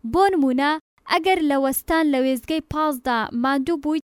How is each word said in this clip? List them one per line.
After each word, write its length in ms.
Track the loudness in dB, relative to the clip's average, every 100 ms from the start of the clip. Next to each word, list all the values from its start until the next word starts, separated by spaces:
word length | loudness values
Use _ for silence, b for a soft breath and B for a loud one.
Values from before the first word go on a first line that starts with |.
بۆ 200 | -2 2 4
نمونە، 380 | 4 2 2 0 -2 _ _ -2
ئەگەر 280 | 0 2 2 2
لە 80 | 0
وەستان 420 | 0 -2 -2 0 2
لە 60 | 2 0
وێزگەی 420 | -2 -2 -6 -4
پازدا 480 | -2 -2 -2 -2 -2 -2 -2
ماندوو 380 | 0 0 -2 -4
بوویت 220 | -2 -4 -6